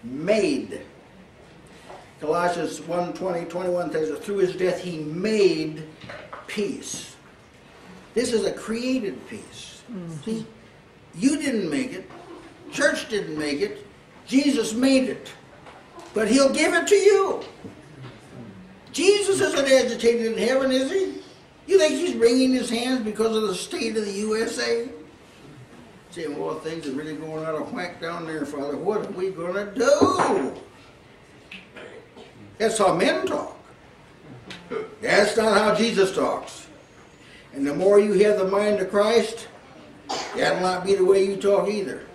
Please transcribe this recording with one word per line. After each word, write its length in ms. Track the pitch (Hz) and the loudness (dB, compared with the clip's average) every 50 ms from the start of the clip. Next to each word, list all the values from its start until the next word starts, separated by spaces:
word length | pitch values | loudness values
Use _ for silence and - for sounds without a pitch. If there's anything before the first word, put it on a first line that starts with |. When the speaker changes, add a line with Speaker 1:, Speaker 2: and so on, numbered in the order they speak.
Speaker 1:
made. 800 | - 117 131 147 160 190 214 214 180 156 139 120 107 104 104 92 - - - - - - - - - - - - - - - - - - - - - - - - - - - - | -12 -10 -10 -6 0 2 2 2 2 0 0 -2 -4 -8 -12 -14 -14 -18 -20 -20 -20 -20 -20 -20 -20 -20 -20 -20 -20 -20 -20 -20 -20 -20 -20 -20 -20 -20 -20 -20 -20 -20 -16 -8
Colossians 600 | 151 151 165 175 175 175 175 170 156 139 - - | -4 -2 0 2 2 0 0 -2 -4 -6 -8 -10
one 300 | - 165 170 175 175 165 - | -8 -4 -4 -4 -4 -4 -6
twenty, 320 | - 180 185 175 170 170 | -6 -4 -4 -4 -4 -6
twenty-one 440 | 175 175 180 185 180 175 175 175 156 | -6 -6 -4 -2 -2 -2 -2 -2 -2
says 200 | 160 156 156 147 | -2 -2 -2 -2
that 120 | 143 - | -4 -8
through 160 | - 202 202 196 | -6 -4 0 2
his 160 | 185 175 160 | 2 0 2
death 280 | - 185 180 - - | 0 -2 -2 -2 -2
he 160 | - 180 170 156 | -6 -8 -8 -6
made 840 | 151 151 160 175 185 214 220 208 190 175 160 156 156 156 156 - - - - - - - - - - - - - - | -8 -6 -6 -4 -2 0 2 4 4 4 4 2 -4 -6 -8 -10 -14 -16 -18 -20 -18 -16 -16 -16 -16 -16 -18 -18 -14
peace. 720 | - - 208 202 - - - - - - - - - - - - - - - - - - - - - - - - - - - - - - | -10 -6 -4 -4 -4 -6 -8 -10 -10 -10 -12 -12 -16 -18 -20 -20 -20 -20 -20 -20 -20 -20 -20 -20 -20 -20 -20 -20 -20 -20 -20 -20 -4 -2
This 180 | 220 254 247 | -2 0 2
is 120 | 240 208 196 | 0 0 0
a 80 | 185 | 0
created 760 | - - - 208 226 233 247 262 262 254 208 190 - - - - | -4 -6 -8 -8 -6 -4 -2 -2 -2 0 -2 -4 -8 -10 -14 -14
peace. 540 | 113 101 - - - - - - - - - - | -14 -14 -16 -18 -20 -18 -18 -18 -20 -20 -18 -14
Speaker 2:
Mm-hmm. 320 | 240 185 170 170 160 151 | -12 -12 -12 -12 -12 -10
Speaker 1:
See, 240 | - 226 220 226 220 - - - - - - - - - - - - - - | -6 -6 -6 -6 -8 -12 -18 -20 -20 -20 -20 -20 -20 -20 -20 -20 -20 -20 -8
you 220 | 160 220 277 302 | 0 0 0 0
didn't 340 | 285 294 285 233 214 185 160 | 2 -2 -2 -2 -2 -2 -2
make 220 | 143 135 123 - | -2 -4 -4 -6
it. 180 | 175 185 - - - - - - - - - - - - - - | -8 -12 -14 -16 -20 -20 -20 -20 -20 -20 -20 -20 -20 -20 -20 -12
Church 360 | - - 294 311 - - - - | -4 0 2 2 2 0 -6 -4
didn't 300 | 220 196 165 160 156 151 | -4 -4 -4 -4 -6 -6
make 220 | 151 147 139 - | -4 -4 -2 -2
it. 260 | 196 208 - - - - - - - - - - - | -4 -4 -6 -12 -16 -20 -20 -20 -20 -20 -20 -20 -10
Jesus 460 | - 247 269 294 285 240 226 214 220 | 2 2 4 4 4 2 2 0 -2
made 360 | 214 233 262 269 269 262 254 208 | 0 2 4 4 4 4 4 0
it. 220 | 190 - - - - - - - - - - - - - - - - - - - | -4 -10 -12 -18 -20 -20 -20 -20 -20 -20 -20 -20 -20 -20 -20 -20 -20 -20 -20 -6
But 160 | - 208 220 196 | -2 -2 2 4
he'll 240 | 233 277 277 262 | 4 6 6 4
give 220 | - 302 320 359 349 | 4 2 2 2 2
it 120 | 330 285 | 2 4
to 80 | - 403 | 4 4
you. 480 | 381 381 415 392 392 381 - - - - - - - - - - - - - - 135 131 - - - - - - - 120 - - - - - - - - - | 8 8 8 6 6 4 0 -2 -6 -8 -12 -16 -18 -18 -20 -20 -20 -20 -20 -20 -18 -18 -18 -18 -20 -20 -20 -18 -18 -18 -18 -18 -20 -20 -20 -20 -20 -20 -10
Jesus 480 | - - 330 392 415 415 392 392 381 - | -4 4 4 4 6 6 2 0 2 2
isn't 280 | - 311 302 294 269 269 | 2 0 2 0 4 6
agitated 640 | 262 254 233 220 233 214 226 233 233 226 226 220 | 6 6 6 2 -2 2 2 4 4 4 0 -2
in 60 | 208 190 | 0 0
heaven, 320 | 202 240 262 269 269 262 | 0 2 2 2 2 2
is 200 | 254 262 269 285 | 2 0 0 0
he? 300 | 381 392 370 294 - - - - - - - - - - - | 0 0 -2 -2 -4 -10 -16 -18 -20 -20 -20 -20 -20 -20 -2
You 120 | - 381 381 | 4 4 6
think 160 | 311 302 269 | 6 4 2
he's 200 | - 349 359 240 | 0 -2 -2 0
wringing 380 | 226 226 240 254 262 262 262 | 4 4 6 6 6 4 4
his 180 | 254 254 214 - | 2 0 0 -2
hands 300 | 226 233 247 254 262 247 | -2 -2 0 -2 -2 -2
because 360 | 214 214 214 214 220 220 220 | -2 -4 -2 0 0 0 0
of 60 | 220 214 196 | 0 0 -2
the 60 | 185 | -4
state 420 | 175 - - 349 330 233 226 214 | -4 -6 -8 -6 -4 -4 -2 -2
of 80 | 220 208 | -4 -4
the 80 | 202 | -4
U 240 | 196 196 214 214 214 220 | -4 -4 -2 -2 -2 -2
S 180 | 233 - - 247 | -2 -4 -4 -4
A? 280 | 233 233 233 233 240 262 - - - - - - - - - - - - - - - - - - - - - - - - | -2 -2 -2 -2 -4 -8 -12 -16 -18 -20 -20 -20 -20 -20 -20 -20 -20 -20 -20 -20 -20 -20 -20 -20 -20 -20 -20 -20 -20 -18
Saying, 260 | - 170 160 147 143 151 | -12 -10 -8 -8 -6 -6
"Well, 220 | 160 160 151 - | -6 -6 -6 -6
things 260 | - 160 165 165 151 | -8 -8 -8 -6 -8
are 60 | 143 | -6
really 240 | 127 143 151 156 151 | -6 -6 -6 -8 -10
going 280 | 147 160 156 156 156 156 | -10 -10 -10 -8 -6 -6
out 120 | 160 156 | -4 -4
of 160 | 151 147 - | -4 -6 -6
whack 280 | - 180 180 175 - - | -6 -8 -8 -8 -8 -10
down 260 | 170 165 170 170 165 | -10 -8 -8 -8 -8
there, 200 | 160 156 156 143 | -8 -6 -6 -6
Father. 300 | - 147 139 139 143 139 | -6 -6 -6 -6 -6 -6
What 280 | - 170 196 214 208 - | -2 -2 -2 -2 -2 -4
are 60 | - | -6
we 200 | - 180 185 190 | -6 -4 -4 -4
gonna 440 | 180 160 170 175 180 202 208 202 190 | -4 -6 -6 -4 -4 -4 -6 -6 -2
do?" 800 | 269 262 277 285 - - - - - - - - - 135 - - - - - - - - - - - - - - - - - - - - - - - - - - - - - - - - - - - - - - - - - - - | 0 4 4 6 6 6 4 4 2 2 0 0 0 -2 -4 -6 -10 -18 -20 -20 -20 -20 -20 -20 -20 -20 -20 -20 -20 -20 -20 -20 -20 -20 -20 -20 -20 -20 -20 -20 -20 -18 -18 -18 -20 -20 -20 -20 -20 -20 -20 -20 -20 -20 -20 -6 -2
That's 200 | 214 220 - - | -2 0 2 4
how 160 | 202 160 156 | 4 4 4
men 320 | 175 214 285 - - - | 4 2 2 2 0 -2
talk. 300 | 359 320 - - - - - - - - - - - - - - - - - - - - - - - - - - - - - - - - - | -2 -4 -4 -6 -8 -14 -18 -20 -20 -20 -20 -20 -20 -20 -20 -20 -20 -20 -20 -20 -20 -20 -20 -18 -18 -18 -18 -12 -10 -8 -8 -8 -10 -14 -8
That's 360 | 214 - 175 202 208 208 - | -2 2 4 4 4 4 2
not 220 | 226 220 220 196 202 | 2 2 4 4 4
how 160 | 214 208 190 | 4 4 2
Jesus 400 | - 226 233 185 190 190 190 - | 2 2 2 4 2 2 2 2
talks. 540 | 151 123 - - - - - - - - - - - - _ - - - - - - - - - - - - | 0 0 0 -2 -4 -8 -12 -16 -18 -20 -20 -20 -20 -20 _ -20 -20 -20 -20 -20 -20 -20 -20 -20 -20 -20 -16
And 140 | - 139 139 | -6 -4 -4
the 80 | 143 147 | -2 0
more 240 | - 185 196 202 202 | 2 4 8 8 8
you 140 | 214 208 196 185 208 | 6 6 4 4 4
have 140 | 208 202 190 | 4 4 2
the 60 | 190 | 2
mind 340 | 190 196 202 208 208 208 190 | 0 2 2 2 2 0 0
of 120 | 190 - | -2 0
Christ, 580 | - 202 208 220 233 226 214 - - - - - - - - - - - - - - - - - - - - - - | 2 2 4 4 4 2 2 0 -8 -12 -16 -18 -20 -20 -20 -20 -20 -20 -20 -20 -20 -20 -12 -10 -8 -8 -8 -8 -4
that'll 240 | - 180 180 190 180 | -2 0 0 0 0
not 240 | 180 180 180 180 175 | 0 0 -2 -2 0
be 100 | 196 196 | 0 2
the 100 | 185 185 | 4 6
way 200 | 190 196 196 190 | 6 6 4 4
you 120 | 196 196 | 2 0
talk 320 | 190 - 196 202 185 - 202 | 0 2 2 2 4 2 0
either. 360 | 214 208 175 165 147 135 - - | -2 -4 -4 -6 -8 -10 -12 -16